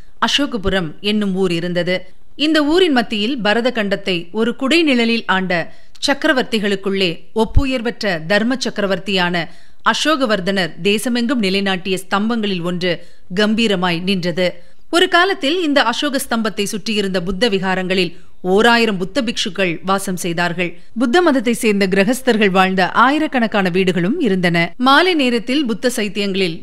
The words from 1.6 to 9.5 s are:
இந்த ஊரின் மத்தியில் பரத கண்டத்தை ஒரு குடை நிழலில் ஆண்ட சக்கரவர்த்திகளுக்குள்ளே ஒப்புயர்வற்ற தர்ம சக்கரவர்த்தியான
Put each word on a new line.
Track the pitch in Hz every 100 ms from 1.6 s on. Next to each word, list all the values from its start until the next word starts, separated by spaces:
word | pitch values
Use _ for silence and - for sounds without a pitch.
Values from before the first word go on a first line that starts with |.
| 180 175 170 180 - - -
இந்த | - 302 311
ஊரின் | 285 349 359
மத்தியில் | 247 - 214 214 277
பரத | 202 226 247
கண்டத்தை | 240 202 196 196 175 -
ஒரு | 214 226 -
குடை | 262 339
நிழலில் | 302 247 226 233 -
ஆண்ட | 185 185 175 147 - - - -
சக்கரவர்த்திகளுக்குள்ளே | 277 311 262 - 220 208 196 196 196 180 - -
ஒப்புயர்வற்ற | 220 220 - 277 262 226 - 208 165 160
தர்ம | 208 226 262
சக்கரவர்த்தியான | 226 - 196 190 - 190 175 175 151